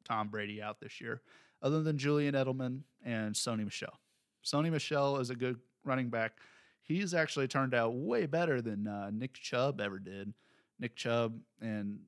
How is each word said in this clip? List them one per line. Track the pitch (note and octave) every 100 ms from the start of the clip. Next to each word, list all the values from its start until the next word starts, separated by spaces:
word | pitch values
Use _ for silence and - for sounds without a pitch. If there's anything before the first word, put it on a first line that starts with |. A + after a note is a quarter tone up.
| -
Tom | A2+ G#2
Brady | G#2+ G#2 G#2+
out | G#2 G#2+
this | G#2+ -
year | A#2 A#2 - - - _
other | C#3 D#3
than | D#3 D3
Julian | C#3+ D3 D3 C#3
Edelman | C3 C3 B2+ C3 - _
and | - A2+ G#2+ G#2
Sony | - A2+
Michel. | G#2 - - - _ _ _ _
Sony | - C#3+ D#3+
Michel | D#3 - D3 C#3 C#3
is | B2
a | B2
good | B2+ B2 - _
running | C#3 C3 B2
back. | A#2 A2+ - - - - _
He's | - E3+ G3+
actually | E3+ D#3 D3 C3+
turned | C#3 C3+ B2
out | A#2
way | B2 F3 A#3+ E3
better | D#3+ E3+ B2+
than, | A2+ G2+ G#2
uh, | G#2 G2+
Nick | G#2+ B2+ -
Chubb | - B2 C#3 B2+
ever | G2+ F#2+
did. | G2 G2 G2+ - _ _ _ -
Nick | A#2 -
Chubb | A#2+ A#2 A#2 A2+ - _
and, | A2+ G#2+ G2+ G#2